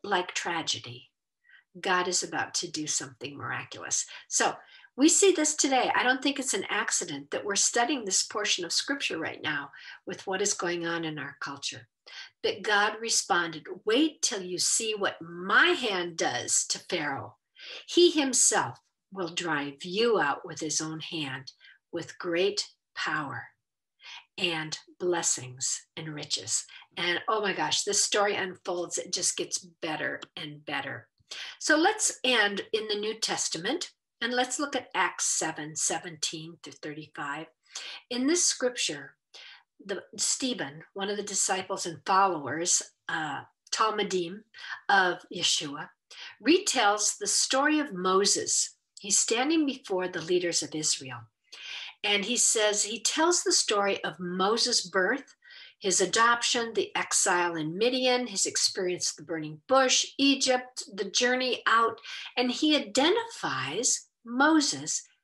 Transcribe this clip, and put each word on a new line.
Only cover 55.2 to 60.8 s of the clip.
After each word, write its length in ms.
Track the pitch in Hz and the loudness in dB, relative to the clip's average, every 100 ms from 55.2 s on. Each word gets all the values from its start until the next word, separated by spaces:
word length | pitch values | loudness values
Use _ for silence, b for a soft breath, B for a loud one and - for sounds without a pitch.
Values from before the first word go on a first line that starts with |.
| - _ B B B B | -6 _ B B B B
his 220 | 196 175 | 0 2
adoption, 760 | 180 220 240 233 - 247 226 | 4 6 6 4 2 0 0
the 200 | 202 - - | -2 -2 -4
exile 600 | - - 202 175 175 165 | 0 2 4 4 2 0
in 220 | 156 180 | -4 2
Midian, 480 | 240 254 254 247 240 | 2 4 2 2 0
his 180 | 196 | -2
experience 640 | 151 - - - 180 175 - | 0 2 0 0 -2 -2 -4
of 60 | - | -6
the 60 | |
burning 400 | 160 160 151 156 - | -6 -6 -6 -10 2
bush, 480 | 262 262 - - - | 4 6 2 0 2
Egypt, 640 | 277 269 254 254 254 - | 4 4 2 2 -2 -12